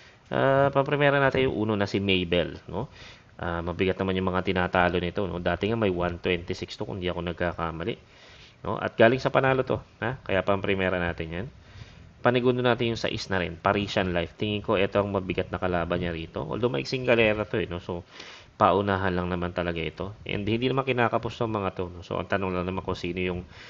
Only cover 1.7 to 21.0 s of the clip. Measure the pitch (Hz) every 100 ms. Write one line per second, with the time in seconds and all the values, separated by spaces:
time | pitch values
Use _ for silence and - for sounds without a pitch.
1.7 | 104 98 104 98 95 87 87 78 78 -
2.7 | 85 139 - - - - - 85 85 85
3.7 | 82 95 92 95 92 92 92 92 90 87
4.7 | 92 87 87 87 90 85 87 87 85 101
5.7 | 117 104 87 87 87 92 87 87 92 87
6.7 | - 104 98 90 87 87 85 87 82 82
7.7 | 80 90 - - - - - - - -
8.7 | 107 101 - 117 131 139 139 131 131 127
9.7 | 123 - - 110 135 - 95 92 98 92
10.7 | 98 92 90 87 82 82 85 131 - -
11.7 | - - - - - 120 123 127 123 123
12.7 | 117 117 113 - - - 95 85 82 98
13.7 | 101 101 107 92 87 82 - 107 104 104
14.7 | 98 98 101 101 98 92 90 92 92 92
15.7 | 87 85 87 87 82 80 - - 117 120
16.7 | 139 135 131 127 117 110 107 104 113 90
17.7 | 87 - 87 - - - - - - 101
18.7 | 92 101 95 95 90 90 90 87 87 85
19.7 | 85 80 - 92 107 - 104 101 113 127
20.7 | 131 131 123